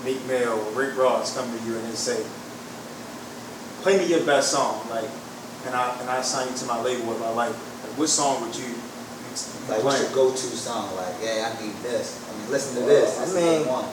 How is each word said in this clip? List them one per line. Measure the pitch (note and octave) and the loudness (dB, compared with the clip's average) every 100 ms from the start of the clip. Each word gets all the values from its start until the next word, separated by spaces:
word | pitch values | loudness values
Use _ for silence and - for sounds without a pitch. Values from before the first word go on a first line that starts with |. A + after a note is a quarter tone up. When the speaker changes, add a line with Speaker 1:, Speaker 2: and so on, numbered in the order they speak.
Speaker 1:
Meek | B2+ C3+ B2+ | -2 -4 0
Mill | C3 A#2+ A2 | 2 2 2
or | G#2 | 0
Rick | A2+ C3+ B2+ | 0 0 4
Ross | B2+ - - C3 | 4 4 0 -2
come | A#2+ | -4
to | A#2 A2+ | -4 -2
you | A2+ | -2
and | A2 | -2
they | A2 | -4
say, | - A#2 G#2 - - - - - - - - - - - - - - - | -2 0 -2 -8 -12 -12 -12 -12 -12 -12 -12 -12 -12 -12 -12 -12 -12 -2
"Play | F#3 G3 | 4 4
me | E3+ | 6
your | E3 C#3 | 4 4
best | C#3+ - | 4 4
song," | C#3+ C3 B2+ A#2 | 2 2 0 -4
like, | A#2 A2 - - - - - B2+ | -4 -4 -6 -12 -12 -12 -10 -4
and | B2 | 0
I, | B2 B2+ | 0 -2
and | B2+ | -2
I | B2+ | -2
sign | B2+ C3+ B2+ | 0 0 -2
you | B2+ | -4
to | B2 | -2
my | A#2+ | 0
label | B2+ B2 A#2 | 0 0 -2
with | A2+ | -2
my | A2+ | 0
life. | A#2 C#3 D3 - - A#2 | 0 0 -2 -8 -10 -10
Like, | A#2+ | 0
what | D3+ | 2
song | - C#3+ C3 | 4 2 2
would | A2+ C#3 | -2 -4
you, | B2+ | -6
you, | |
you | A#2 A#2 - - - - - - - - | -6 -8 -12 -12 -12 -10 -8 -8 -8 -4
Speaker 2:
Like, | A2 | 0
what's | B2 C#3 | 2 4
Speaker 1:
play? | - | 2
Speaker 2:
your | C3 | 4
go-to | C3 B2+ B2 A#2 | 4 4 -4 -4
song? | A#2+ A#2 G2+ F#2+ | -4 -4 -4 -4
Like, | F2+ F2+ | -4 -4
"Yeah, | A2+ A2+ A2 | -2 0 -2
I | - | -4
need | G#2+ G#2 B2 | -6 -6 -2
this. | B2 - - - | -2 -2 -8 -10
I | G#2+ | -10
mean, | G#2+ | -2
listen | C3+ - B2 | -2 0 0
to | B2 | 8
this. | C#3+ - | 8 8
Speaker 3:
Well, | - | 2
I | E3 | 0
Speaker 2:
This | |
is | F#3 | 4
the | E3+ D#3+ | 6 6
Speaker 3:
mean, | D3+ | 4
Speaker 2:
one." | B2+ - | 0 -2